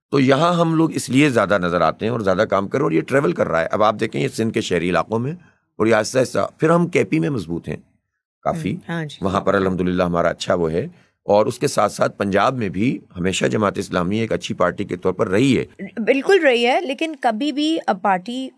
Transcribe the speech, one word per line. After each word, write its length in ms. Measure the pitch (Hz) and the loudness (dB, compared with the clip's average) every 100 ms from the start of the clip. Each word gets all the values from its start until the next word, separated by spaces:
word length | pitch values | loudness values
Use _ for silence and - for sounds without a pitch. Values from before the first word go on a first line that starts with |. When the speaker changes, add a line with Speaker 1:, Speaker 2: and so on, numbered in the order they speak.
| _ | _
Speaker 1:
तो 80 | 143 | 2
यहाँ 340 | 131 135 170 | 2 4 2
हम 220 | 170 165 160 | 2 2 2
लोग 160 | 160 | 0
इसलिए 380 | 135 123 127 151 | -2 0 4 4
ज़्यादा 280 | 113 95 101 | 4 2 2
नज़र 240 | 90 85 | 2 2
आते 240 | 80 - 107 | 2 0 -2
हैं 60 | |
और 100 | 120 | -2
ज़्यादा 220 | 95 92 92 | 0 2 2
काम 220 | 98 98 | 0 0
कर 100 | 127 | -2
रहे 60 | |
हैं 20 | 156 | 0
और 80 | |
ये 80 | 160 | -2
ट्रैवल 320 | 156 135 160 | 0 0 0
कर 140 | - 85 | 0 0
रहा 140 | 82 | 0
है। 60 | 82 | 0
अब 160 | 101 | 2
आप 120 | 107 107 | 2 2
देखें, 240 | 113 135 | -2 -2
ये 100 | 139 | -4
सिंध 240 | - 113 | -2 -2
के 80 | 117 | -2
शहरी 260 | 107 87 87 | 0 0 2
इलाकों 320 | 85 80 113 | 0 0 -4
में 180 | 123 175 - _ _ - | -4 -8 -14 _ _ -2
और 80 | 110 | 2
ये 60 | |
आहिस्ता 260 | 107 107 131 | 2 2 0
आहिस्ता, 260 | 123 - 98 | 0 0 -4
फिर 260 | - 156 | 0 2
हम 160 | 170 175 | 4 2
केपी 320 | 139 120 156 | 0 0 0
में 100 | 160 | -2
मजबूत 380 | 131 82 85 - | -4 -6 -8 -8
हैं 160 | 76 - _ _ _ _ _ | -10 -12 _ _ _ _ _
काफ़ी, 280 | - 170 156 | -4 -4 -4
Speaker 2:
हम्म, 100 | 175 - | -6 -8
हाँ 180 | 170 156 | -8 -8
जी। 140 | - | -6
Speaker 1:
वहाँ 180 | 95 95 | -4 -2
पर 140 | 95 98 | 0 2
अल्हम्दुलिल्लाह 520 | 95 90 90 90 90 | 2 0 0 0 0
हमारा 220 | 85 85 | 0 0
अच्छा 260 | 80 - 92 | -2 -2 0
वो 120 | 82 | 0
है। 400 | 82 156 - _ _ - | -2 -4 -10 _ _ 0
और 200 | 101 110 | 2 2
उसके 200 | 117 143 | -2 -2
साथ 220 | - 104 | 0 0
साथ 200 | - 131 | 0 -2
पंजाब 440 | - 101 98 113 | -2 0 2 2
में 160 | 131 101 | 0 -4
भी 320 | 90 120 - - | -2 -2 -2 -8
हमेशा 340 | 95 90 90 - | -4 -4 0 0
जमात 300 | 120 101 92 | 0 0 -2
इस्लामी 420 | 95 87 87 107 | -4 -2 -2 -2
एक 140 | 113 | -2
अच्छी 200 | 87 - | -4 -4
पार्टी 320 | 95 90 90 98 | -2 -2 -2 -6
के 120 | 90 | -4
तौर 160 | 92 | -2
पर 140 | 92 107 | -2 0
रही 260 | 98 135 | 2 2
है। 140 | 104 65 - 190 - | 2 -2 -10 -12 -4
Speaker 2:
बिल्कुल 400 | 208 269 269 392 | -2 0 2 4
रही 240 | 302 240 | 4 2
है, 180 | 240 311 | 2 0
लेकिन 340 | 302 262 320 302 | -2 -4 -6 -2
कभी 360 | 247 214 285 | -2 -2 -4
भी 260 | 269 302 330 | -2 -2 -2
अब 220 | - 196 | -4 -2
पार्टी 520 | 214 185 185 254 262 | 0 -2 -2 -10 -10